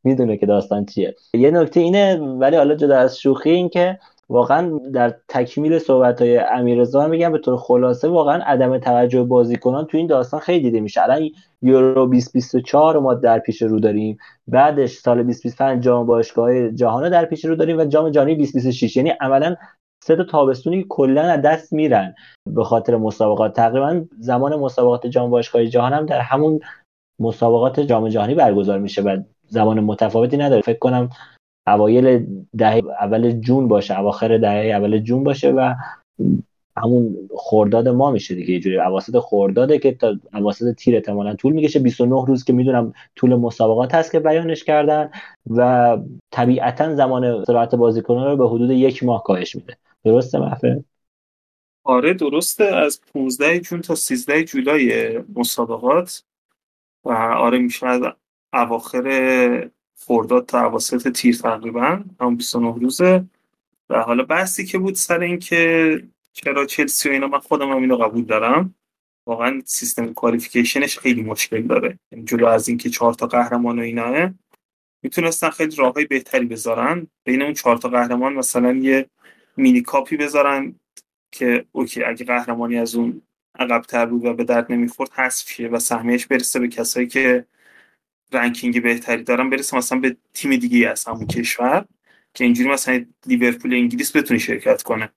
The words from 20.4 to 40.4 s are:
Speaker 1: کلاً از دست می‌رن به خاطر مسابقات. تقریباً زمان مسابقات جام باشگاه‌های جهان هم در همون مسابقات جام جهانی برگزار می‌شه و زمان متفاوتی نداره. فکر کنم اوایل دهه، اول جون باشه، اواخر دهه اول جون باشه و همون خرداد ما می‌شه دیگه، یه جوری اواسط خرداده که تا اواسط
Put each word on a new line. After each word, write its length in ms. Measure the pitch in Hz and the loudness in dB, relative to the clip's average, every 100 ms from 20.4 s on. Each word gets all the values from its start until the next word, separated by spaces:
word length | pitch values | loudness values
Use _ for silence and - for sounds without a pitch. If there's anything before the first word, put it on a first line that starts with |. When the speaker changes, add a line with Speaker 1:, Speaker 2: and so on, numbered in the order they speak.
| 135 127 160 185 190 | 2 0 -2 -4 -4
Speaker 1:
کلاً 340 | - 135 139 | 0 2 2
از 200 | 170 151 | 2 2
دست 300 | 147 160 - | 2 0 -2
می‌رن 420 | 151 156 110 95 - - _ - | -2 2 2 0 -12 -20 _ -6
به 180 | 107 | -2
خاطر 320 | 110 113 117 117 | 0 0 2 0
مسابقات. 600 | 110 107 107 104 110 107 | 0 0 0 2 0 2
تقریباً 480 | 113 127 139 175 160 107 | 2 2 0 -2 -6 -10
زمان 380 | 117 123 139 151 | -2 0 0 -2
مسابقات 500 | 135 123 123 120 123 | -4 2 2 2 -2
جام 240 | 123 123 | -2 0
باشگاه‌های 400 | 120 113 120 113 | 0 0 0 2
جهان 220 | 123 123 | 0 0
هم 140 | 143 156 | -2 -2
در 140 | 127 | -4
همون 400 | 120 135 156 156 - - _ _ _ - | 0 0 2 0 -6 -20 _ _ _ -6
مسابقات 600 | 113 104 117 117 127 135 | -6 0 2 4 2 0
جام 280 | 143 113 110 | 0 0 0
جهانی 260 | 110 104 | -2 0
برگزار 440 | 156 120 101 98 98 | 2 2 2 0 -2
می‌شه 240 | 101 - | -4 -2
و 140 | 98 95 98 _ _ | -2 -2 -6 _ _
زمان 320 | 113 107 110 | 0 2 2
متفاوتی 560 | 107 101 110 113 120 143 | 0 0 0 2 0 0
نداره. 260 | 143 120 | 2 2
فکر 160 | 110 113 | 2 0
کنم 320 | 127 127 123 127 - _ _ _ - | 0 0 -2 -8 -20 _ _ _ 0
اوایل 600 | 104 107 120 127 123 113 95 - 110 | 4 6 6 6 4 0 -12 -12 0
دهه، 240 | 107 113 87 76 | 2 2 0 -4
اول 300 | 101 110 120 | 0 2 2
جون 380 | 117 117 131 127 | 0 2 2 4
باشه، 300 | 104 - 95 | 2 0 -2
اواخر 400 | 101 - 117 113 | -2 -2 0 2
دهه 340 | 110 104 107 104 | 2 0 0 0
اول 220 | 104 107 | 0 0
جون 260 | 107 127 | 0 0
باشه 260 | 139 139 143 | 0 0 2
و 240 | 131 127 127 - - _ - - - - _ _ - | 2 0 -2 -10 -18 _ -4 -2 -2 -4 _ _ -6
همون 400 | 117 123 113 95 95 - | 0 2 0 -6 -12 -12
خرداد 520 | - 107 104 117 127 | 0 2 4 2 2
ما 220 | 123 127 | 2 2
می‌شه 240 | 107 - | 0 -4
دیگه، 160 | 90 85 | -8 -4
یه 100 | 90 | -2
جوری 200 | 95 92 | 0 0
اواسط 380 | 90 95 - 120 | 0 -2 0 -2
خرداده 600 | - 104 98 107 131 151 | 0 0 2 2 2 2
که 140 | 139 | 2
تا 220 | 123 113 101 - | 0 -2 -2 -8
اواسط 400 | 104 | -4